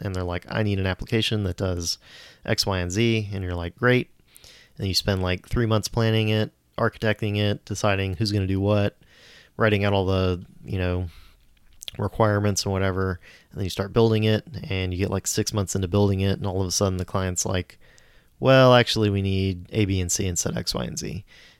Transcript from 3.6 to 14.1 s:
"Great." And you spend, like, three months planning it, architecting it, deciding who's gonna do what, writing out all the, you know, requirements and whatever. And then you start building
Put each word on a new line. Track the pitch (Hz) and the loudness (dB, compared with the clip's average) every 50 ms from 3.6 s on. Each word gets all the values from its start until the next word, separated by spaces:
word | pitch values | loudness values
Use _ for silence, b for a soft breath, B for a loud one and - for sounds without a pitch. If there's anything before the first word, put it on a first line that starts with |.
| 85 87 - | -6 -8 -6
"Great." | - - 123 123 127 120 - _ _ _ B B B B B B B B B B - | 0 2 2 4 2 0 -2 _ _ _ B B B B B B B B B B -8
And | - 98 | -4 -2
you | 90 | -2
spend, | - - - 101 92 | -2 0 0 0 0
like, | 92 92 90 90 - - | 0 -2 -2 -4 -6 -4
three | - 120 120 | -2 0 0
months | 110 110 107 104 - | 2 0 0 -2 -2
planning | - 120 113 113 110 110 110 107 | -2 0 0 2 2 2 2 0
it, | 107 107 110 - _ _ _ _ _ - | 0 0 -2 -2 _ _ _ _ _ -2
architecting | 120 113 - - - 110 104 - - 104 101 104 | -2 -2 -2 -2 0 0 0 0 -2 -4 -2 0
it, | 104 104 104 - - | 0 0 -2 -4 -6
deciding | - 104 - - 107 98 95 98 95 95 | -10 -8 -2 0 0 2 2 0 -2 -2
who's | - 113 104 | -2 -2 0
gonna | 101 104 98 95 | 0 0 0 0
do | 95 95 | 0 0
what, | 98 101 104 104 101 104 - _ B B B B B B B B B B B - | 2 2 2 2 2 0 -2 _ B B B B B B B B B B B 0
writing | 110 110 107 101 101 | 2 2 2 2 2
out | 104 101 | 2 2
all | 98 95 | 2 2
the, | 92 95 95 92 92 90 87 98 - - - - | 2 2 2 2 2 0 -2 -4 -12 -18 -18 -12
you | - - 95 | -8 -4 -2
know, | 92 90 90 90 90 85 b b b b b b b b _ _ _ - - - - - - - | -2 -2 -2 -2 -4 -6 b b b b b b b b _ _ _ -20 -20 -20 -18 -14 -8 -6
requirements | 104 98 - - 113 107 104 104 101 104 101 92 - | -6 -4 0 2 2 4 4 2 2 0 0 0 -2
and | 101 | -2
whatever. | 98 95 95 95 92 92 95 95 92 92 B B B B B B | -2 0 0 0 0 0 -2 -2 -2 -6 B B B B B B
And | B 135 | B -8
then | 104 | -8
you | 92 | -6
start | - - - 104 - | -4 -4 -6 -2 2
building | 120 113 113 | 2 4 4